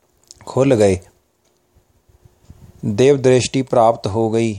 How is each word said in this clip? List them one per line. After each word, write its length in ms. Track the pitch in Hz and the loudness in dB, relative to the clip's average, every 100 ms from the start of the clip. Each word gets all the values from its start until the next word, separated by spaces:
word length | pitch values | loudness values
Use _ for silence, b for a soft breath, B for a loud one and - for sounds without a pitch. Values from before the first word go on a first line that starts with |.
| _ _ _ - - | _ _ _ -20 -8
ਖੁੱਲ੍ਹ 280 | - 139 | -2 0
ਗਏ, 240 | 123 101 92 - _ _ _ _ _ _ _ _ _ _ _ _ _ _ - - _ 120 | 2 2 0 -6 _ _ _ _ _ _ _ _ _ _ _ _ _ _ -20 -20 _ -8
ਦਿਵ 360 | 104 127 143 | 0 2 2
ਦ੍ਰਿਸ਼ਟੀ 400 | 127 127 - 135 | 2 2 0 -6
ਪ੍ਰਾਪਤ 440 | 127 123 113 117 - | -2 2 2 0 -4
ਹੋ 240 | 104 113 | -4 -4
ਗਈ। 280 | 110 117 | -2 -4